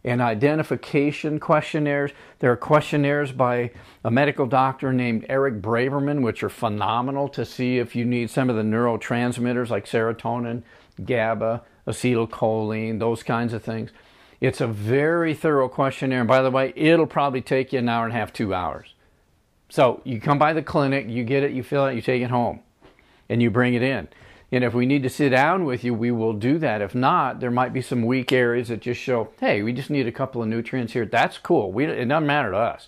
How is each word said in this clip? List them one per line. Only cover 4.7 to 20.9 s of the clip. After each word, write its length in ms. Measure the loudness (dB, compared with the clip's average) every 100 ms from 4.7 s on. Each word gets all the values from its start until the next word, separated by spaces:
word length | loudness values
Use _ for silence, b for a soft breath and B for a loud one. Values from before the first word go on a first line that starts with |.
| 0 0
named 320 | 0 0 -2 0
Eric 340 | 0 0 0
Braverman, 600 | 0 2 2 0 0 0
which 200 | 0 -2
are 80 | -6
phenomenal 800 | -2 -2 0 0 0 -2 -4 -4
to 140 | -4
see 360 | -8 -4 0 0
if 180 | -2 -2
you 80 | -2
need 240 | -2 -2
some 200 | 0 0
of 60 | 2
the 60 |
neurotransmitters 1080 | 0 2 2 0 -2 -2 -2 -2 -2 -2 -2
like 180 | -4 -2
serotonin, 760 | 0 0 -2 -4 -4 -4 -8 -10 b b -14
gaba, 600 | -4 0 0 0 -2 -4 b b -10
acetylcholine, 1120 | -2 0 0 0 -2 -2 0 -2 -4 -4 -2
those 240 | -2 -2
kinds 280 | -2 -2 -2
of 100 | -4
things. 300 | -6 -8 -8 b b b b b
It's 200 | -2 0
a 60 | -4
very 640 | -2 0 2 2 2 0
thorough 340 | 0 2 2 0
questionnaire. 540 | 0 -2 0 -2 0
And 60 | 4
by 140 | 4
the 80 | 4
way, 220 | 2 0
it'll 320 | 2 4 6 4
probably 360 | 2 0 -2
take 320 | 0 0 2
you 60 | 0
an 100 | 2
hour 160 | 0 0
and 80 |
a 40 | -2
half, 140 | -4
two 220 | -4 -2
hours. 400 | -2 -4 -6 -14 _ _ _ _ _ _ _ _
So 340 | 4 4 2 -6
you 160 | -4
come 180 | 0 2
by 140 | 2
the 80 | 2
clinic, 460 | -2 0 0